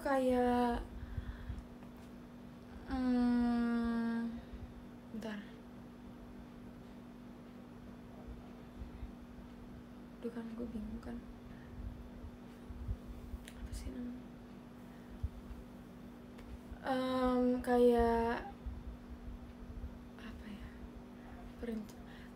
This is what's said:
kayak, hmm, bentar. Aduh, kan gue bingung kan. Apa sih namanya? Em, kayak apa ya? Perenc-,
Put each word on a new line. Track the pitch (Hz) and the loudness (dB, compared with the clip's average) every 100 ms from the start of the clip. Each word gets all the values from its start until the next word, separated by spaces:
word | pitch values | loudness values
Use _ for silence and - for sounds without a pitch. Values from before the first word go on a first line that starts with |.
kayak, | 294 269 254 247 247 247 240 240 - - - - - - - - - - - - - - - - - - - - - | 4 6 8 8 8 8 6 4 -2 -6 -6 -4 -4 -6 -6 -6 -8 -12 -12 -12 -12 -14 -14 -14 -14 -14 -12 -12 -2
hmm, | 262 254 247 247 240 240 240 233 233 233 233 233 233 233 233 - - - - - - - | 2 6 8 8 8 8 6 6 4 4 4 2 2 0 -2 -6 -8 -8 -10 -12 -12 -8
bentar. | 220 220 208 - - - - - - - - - - - - - - - - - - - - - - - - - - - - - - - - - - - - - - - - - - - - - - - - | -6 -4 -4 -8 -12 -12 -12 -12 -12 -14 -12 -12 -12 -12 -12 -12 -12 -12 -14 -14 -14 -12 -12 -14 -14 -14 -12 -12 -12 -12 -12 -10 -10 -10 -12 -12 -10 -10 -8 -8 -8 -12 -12 -12 -12 -12 -12 -12 -12 -12 -6
Aduh, | 233 | -4
kan | 233 226 226 | -4 -4 -4
gue | 233 | -4
bingung | 233 214 233 | -2 -2 -4
kan. | 240 240 - - - - - - - - - - - - - - - - - - - - - - - | -4 -6 -8 -10 -10 -12 -10 -6 -6 -6 -8 -10 -10 -10 -12 -12 -10 -6 -2 -2 -4 -8 -8 -8 -8
Apa | - - | -8 -6
sih | - - | -4 -4
namanya? | 247 247 - - - - - - - - - - - - - - - - - - - - - - - - - - - - | -4 -4 -6 -10 -12 -12 -12 -14 -14 -14 -12 -12 -2 -2 -2 -8 -8 -10 -12 -12 -12 -12 -12 -12 -12 -10 -10 -8 -4 2
Em, | 254 254 254 254 247 247 247 | 4 6 6 8 8 8 6
kayak | 247 247 240 233 233 233 233 240 - - - - - - - - - - - - - - - - - - 233 | 8 10 12 12 10 8 6 2 -2 -6 -6 -6 -8 -10 -10 -10 -8 -10 -10 -12 -10 -6 -6 -8 -12 -10 -10
apa | - 214 | -8 -8
ya? | 202 - - - - - - - - - - | -8 -8 -8 -10 -10 -12 -12 -12 -10 -10 -6
Perenc-, | 233 220 214 - - - - | -2 -2 -4 -10 -12 -12 -12